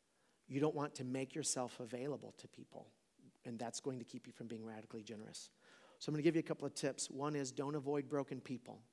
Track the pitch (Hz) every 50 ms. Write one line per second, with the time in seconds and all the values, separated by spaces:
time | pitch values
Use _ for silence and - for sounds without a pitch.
0 | _ _ _ _ _ _ _ _ _ - 131 139 147 156 160 147 143 147 - -
1 | 131 127 127 135 131 127 - 151 139 - - 135 123 117 - - 123 107 127 120
2 | 127 147 135 113 113 107 - - - - - 117 - - - - - - - _
3 | _ _ _ - - - - _ - 127 117 107 120 113 - - - 143 131 123
4 | 117 - - 120 - 123 - - 120 110 117 110 110 113 110 110 110 - - 113
5 | 107 113 113 104 110 104 - - - - - _ - - - - - - - -
6 | - - 151 151 143 170 151 165 156 - 156 - 143 135 - - - 135 127 -
7 | - - - 131 143 151 151 143 139 127 120 143 135 143 151 139 131 143 147 147
8 | 139 127 147 139 135 - 135 127 - - 127 117 - 120 107 104 - -